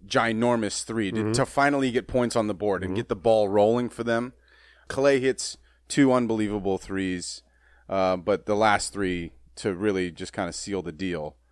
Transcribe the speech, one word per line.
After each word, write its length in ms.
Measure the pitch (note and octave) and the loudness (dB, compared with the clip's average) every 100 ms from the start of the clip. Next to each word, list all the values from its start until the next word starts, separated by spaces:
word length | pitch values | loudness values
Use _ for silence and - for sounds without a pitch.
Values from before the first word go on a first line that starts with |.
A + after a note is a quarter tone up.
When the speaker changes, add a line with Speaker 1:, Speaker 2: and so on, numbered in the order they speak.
| - | -4
Speaker 1:
ginormous 800 | C3 A#2 A2+ A#2+ A#2 G#2 - | 0 0 2 2 2 0 -4
three 260 | - A2+ G2 | -6 -4 -2
to, 40 | F#2 | -2
Speaker 2:
Mm-hmm. 140 | G#2+ | 0
Speaker 1:
to 140 | A#2 B2+ | 0 0
finally 440 | - C#3+ C#3+ C3 | 2 2 2 0
get 160 | A#2+ G2+ | -2 -2
points 280 | B2+ A#2+ A#2 | 0 0 0
on 100 | G#2+ | -2
the 80 | |
board 280 | F#2 G#2 F#2 | -2 -2 -2
and 80 | F#2+ | -2
Speaker 2:
Mm-hmm. 60 | F#2+ | -4
Speaker 1:
get 120 | - | -4
the 80 | G#2 | -2
ball 320 | A2+ A2 G#2 | 2 4 4
rolling 400 | G#2 G#2 A#2+ A#2+ | 4 4 4 -2
for 160 | - | -4
them. 280 | A#2 A#2 B2 - _ _ _ _ - | -2 -2 -2 -10 _ _ _ _ -10
Klay 320 | - C#3 C#3 | 0 2 4
hits 360 | C3 - - - _ _ - | 2 -2 -6 -12 _ _ -2
two 240 | - C3+ | 4 6
unbelievable 680 | B2+ A#2 A2+ G#2 G#2 G2 F#2+ | 6 2 0 -2 -2 -2 -2
threes, 640 | - F#2+ F#2+ F2+ - - _ _ _ _ - | -2 -4 -2 -4 -8 -14 _ _ _ _ -6
uh, 280 | F#2+ F#2+ F#2 | 0 2 0
but 300 | E2+ G2 - | 0 0 0
the 100 | G#2 | 2
last 360 | G#2+ G2+ - | 4 2 0
three 400 | G2 F#2+ F2+ E2+ - - - | -4 -4 -4 -8 -14 -20 -8
to 180 | A2 | -6
really 360 | F2+ G#2 F#2+ F#2 | -2 0 0 -2
just 220 | D#2+ F2+ | -6 -10
kinda 200 | - F2+ | -8 -8
seal 300 | - - G2 | -8 -6 -6
the 100 | F2 | -6
deal. 440 | D#2+ F#2+ E2 D2+ - _ | -6 -6 -6 -8 -12 _